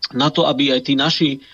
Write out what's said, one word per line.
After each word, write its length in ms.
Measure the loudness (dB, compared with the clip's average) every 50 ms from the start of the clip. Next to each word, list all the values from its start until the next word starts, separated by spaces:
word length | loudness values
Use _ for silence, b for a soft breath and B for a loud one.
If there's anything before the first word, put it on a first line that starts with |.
| -12 -8
na 160 | -4 -2 -2
to, 160 | 0 2 2 0
aby 300 | 2 2 0 0 0 0
aj 80 | 0 0
tí 120 | 0 0
naši, 320 | 0 0 0 0 0 0 0
e, 80 | -2 -4 B B